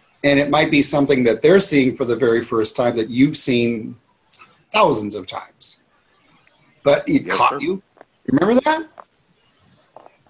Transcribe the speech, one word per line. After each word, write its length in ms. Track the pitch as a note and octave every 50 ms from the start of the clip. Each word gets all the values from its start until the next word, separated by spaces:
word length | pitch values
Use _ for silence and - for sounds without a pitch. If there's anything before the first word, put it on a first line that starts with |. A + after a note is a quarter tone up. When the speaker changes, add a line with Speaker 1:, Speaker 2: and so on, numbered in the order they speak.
| _ _ _ _ -
Speaker 1:
and 120 | C#3+ C#3+
it 120 | C#3 C#3+ C#3
might 200 | D3 D3+ D#3+ -
be 120 | D#3 C#3+
something 420 | C3+ - D#3 C#3+ C#3+ C#3 C#3 B2+ B2
that 180 | A#2 A2 -
they're 200 | - D3+ F#3 G3
seeing 340 | F#3+ - D3+ C#3+ C3 C3 A2+
for 80 | - A#2+
the 120 | A#2 A#2
very 280 | A2 C3 A#2 A#2 A#2 A#2
first 320 | - A#2+ A2+ G#2+ - -
time 220 | - B2 A#2+ A#2
that 120 | A#2 A2 -
you've 280 | A#2 B2 C3+ D#3 D3+
seen 580 | - - - B2 A#2+ A#2+ A#2 A#2 A2 A#2 B2+ A#2+ - _ _ _ _ _ _ _ _ - - _ _ _ _ -
thousands 420 | G#3+ G#3 E3 C3 A2 G#2 G#2 G#2
of 100 | G2+ F#2
times, 520 | - - - - - _ _ - - - - _ _ _ _ _ _ _ _ _ _ _ _ _ _ _ _ _ _ _ _ -
but 240 | C#3+ D3 - -
it 160 | - D3+ C3+ -
Speaker 2:
Yes, 100 | - -
Speaker 1:
caught 140 | - B2 B2+
Speaker 2:
sir. 80 | C3 C#3
Speaker 1:
you? 200 | C#3 E3 F#3+ F#3+ - _ _ _ - _ _ _ _
Remember 320 | - B2+ C#3+ E3+ G#3 A#3+ B3 -
that? 240 | D4+ D#4 D#4+ D#4 - _ - - _ _ _ _ _ _ _ _ _ _ _ _ _ _ _ _ _ _ - - - _ _ _